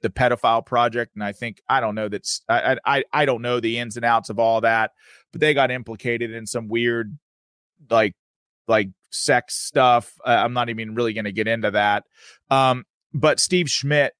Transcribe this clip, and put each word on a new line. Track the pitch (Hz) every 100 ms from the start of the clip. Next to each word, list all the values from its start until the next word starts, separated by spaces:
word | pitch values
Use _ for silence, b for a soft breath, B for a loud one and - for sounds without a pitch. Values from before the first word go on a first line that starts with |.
the | 110
pedophile | - 127 120 120 113
project. | - 123 120 117 117
And | -
I | 104
think, | 101 120 101 -
I | 131
don't | 113
know | 107 107
that's, | 101 - - -
I, | 117 117
I, | 131 -
I, | 139 -
I | 143 147
don't | 120
know | 120 123
the | 113 117
ins | 120 113
and |
outs | 117 117 104
of | 107
all | 113 113
that, | 113 113 110 _ b b b
but | -
they | 151
got | 143 127
implicated | 127 117 110 123 117 117
in | 113 110
some | 123 110
weird, | 117 120 117 110 120 _ _ _ _ _ _ 143
like, | 117 110 - _ _ _ _ -
like, | 110 98 - _
sex | - - 127 - -
stuff. | - 147 127 120 117 -
Uh, | 127
I'm | 117 117
not | 123 120
even | 113 110
really | 110 117
gonna | 110 107
get | 101 107
into | 113 110
that. | 104 104 104 - b b b _
Um, | 135 131 127 113 _ _
but | 147 151 139
Steve | - 180 165
Schmidt | - 139 147 135 _